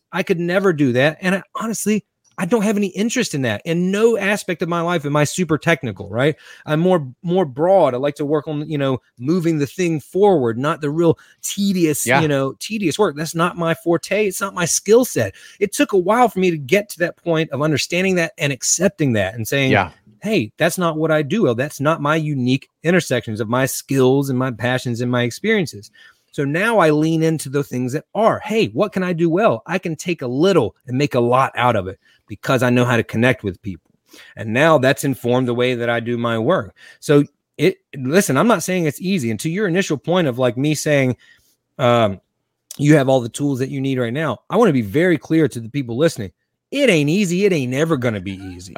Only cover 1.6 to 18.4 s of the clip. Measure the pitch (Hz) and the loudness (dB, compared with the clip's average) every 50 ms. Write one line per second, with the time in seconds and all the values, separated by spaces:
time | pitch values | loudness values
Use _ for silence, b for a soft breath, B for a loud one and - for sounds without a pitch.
1.6 | 220 226 202 - - 208 214 202 - _ _ _ _ _ _ - 202 170 240 226 | -8 -6 -6 -4 -2 -2 -2 -2 -4 _ _ _ _ _ _ -8 -2 0 0 0
2.6 | 190 220 208 208 208 185 - - 214 233 - 254 208 - - 143 131 113 104 104 | 2 0 0 0 -2 -2 -2 -4 -4 -2 -2 -2 -2 -2 -2 -2 -2 -2 -2 -4
3.6 | - 170 165 175 180 185 196 202 226 240 226 196 196 196 214 190 - - 170 - | -4 -4 -2 0 0 0 2 4 4 4 4 2 0 -2 -2 -2 -4 -6 -6 -4
4.6 | 180 165 175 170 165 170 175 165 139 143 143 151 147 - - 185 180 147 160 135 | -4 -2 -2 -2 -2 0 -2 -2 -2 0 2 2 2 2 0 -2 -2 0 -2 0
5.6 | - 165 165 - - 113 95 - 98 92 101 120 135 156 - B B B B B | 0 0 0 0 -2 -6 -8 -8 -10 -6 -2 0 0 0 0 B B B B B
6.6 | B 135 156 156 170 185 185 170 139 127 120 _ - 170 175 190 185 139 117 135 | B -2 0 0 2 2 2 0 0 -6 -12 _ -4 -2 0 0 0 -2 -2 0
7.6 | 160 185 196 190 156 135 123 123 139 147 - - 151 139 156 151 - 160 151 147 | 2 4 6 6 4 4 2 0 -2 -4 -2 -4 -2 -2 -2 -2 -2 -4 -6 -6
8.6 | 156 156 156 143 139 135 131 - - _ _ - 123 143 175 190 156 170 160 147 | -6 -4 -4 -2 0 0 -2 -2 -6 _ _ -6 -2 0 0 2 2 0 0 0
9.6 | 143 - - 185 180 170 160 143 - - - 185 208 208 185 147 123 117 110 120 | -2 -2 -2 -2 -2 -2 -2 -2 -4 -4 0 4 4 4 4 4 2 0 0 0
10.6 | 139 151 165 - 156 143 147 165 175 165 - b b b b b - - - 202 | -2 -2 -2 -2 -4 -4 0 2 4 2 2 b b b b b -12 -8 -4 -2
11.6 | 202 196 185 185 165 156 143 - - 117 127 139 156 151 143 135 135 135 170 - | -2 0 2 2 2 0 0 -2 0 0 2 2 2 2 0 0 0 -2 -6 -8
12.6 | - - 214 220 208 165 208 - 214 175 139 147 165 143 - 165 170 180 175 170 | -10 -8 -6 -4 -2 -2 0 0 0 0 -2 -4 -8 -6 -2 -2 -2 -2 -2 -2
13.6 | 165 165 160 - - 170 170 160 - - 196 208 214 190 180 - 202 196 - 185 | -2 -2 -2 -2 0 0 0 0 -2 -2 -2 -2 0 -2 -4 -6 -6 -6 -4 -4
14.6 | 175 - - - - 196 220 247 247 - - 143 107 95 B B B B B B | -4 -2 -2 -2 2 4 4 4 4 2 0 -2 -2 -2 B B B B B B
15.6 | 202 196 - - 294 - 208 190 170 185 214 247 247 214 - 185 185 180 170 151 | -4 -2 0 0 0 2 2 2 2 2 4 4 2 2 2 0 0 0 0 -2
16.6 | 139 123 175 208 208 - - 156 175 160 - _ - 170 160 156 160 160 139 127 | -2 0 0 0 0 -4 -6 -6 -6 -6 -6 _ -4 -2 0 0 -2 -2 -4 -2
17.6 | 147 156 147 123 - - 170 175 190 190 185 175 165 - - - | -2 0 0 -2 -2 -2 -2 -2 0 0 0 0 -2 -2 -4 -4